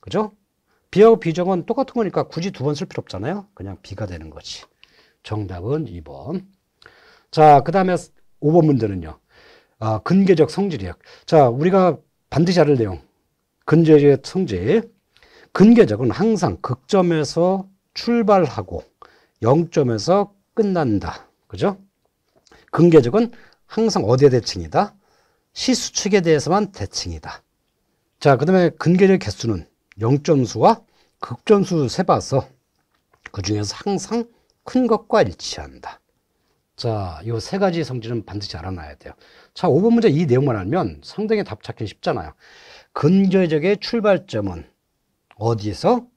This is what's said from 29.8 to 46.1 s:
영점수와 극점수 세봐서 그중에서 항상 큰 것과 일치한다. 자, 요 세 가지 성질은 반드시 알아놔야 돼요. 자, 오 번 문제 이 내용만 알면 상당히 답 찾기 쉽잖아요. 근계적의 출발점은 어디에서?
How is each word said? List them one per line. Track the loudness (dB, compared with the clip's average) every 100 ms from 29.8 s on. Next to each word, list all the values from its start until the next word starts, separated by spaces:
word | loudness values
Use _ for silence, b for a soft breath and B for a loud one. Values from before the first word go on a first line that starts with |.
| _ -6
영점수와 | -2 -2 0 0 0 2 2 2 _ _ _ _
극점수 | -14 -14 2 2 2 -2 -2
세봐서 | -2 0 -2 0 -4 -4 _ _ _ _ _ _ _ -16
그중에서 | -10 -6 -4 -6 -8
항상 | -6 -6 -4 -8 -8 _ _ _ -6
큰 | -2 0
것과 | 0 0 0
일치한다. | 0 -4 -14 -14 -14 -18 -20 -20 _ _ _ _ _ _ _ _
자, | -6 -6 -8 -10 -8
요 | -8
세 | -8 -2
가지 | -2 -2 -6
성질은 | -8 -8 -10 -8
반드시 | -12 -12 -12
알아놔야 | -12 -12 -14 -20
돼요. | -20 -20 b b b
자, | -4 0
오 | 2
번 | 4
문제 | 2 2
이 | 2 2
내용만 | 2 0 -2
알면 | -4 -4 -4 -10
상당히 | -16 -8 -4 -4 -4
답 | -12
찾기 | -14 -12 -12
쉽잖아요. | -8 -6 -6 -8 -18 b b b b b
근계적의 | -4 2 2 2 2 0 0 -2 -2
출발점은 | -4 -2 0 0 -2 -8 -6 -10 -16 _ _ _ _ _ _ _
어디에서? | -4 -2 -6 -4 0 0 -4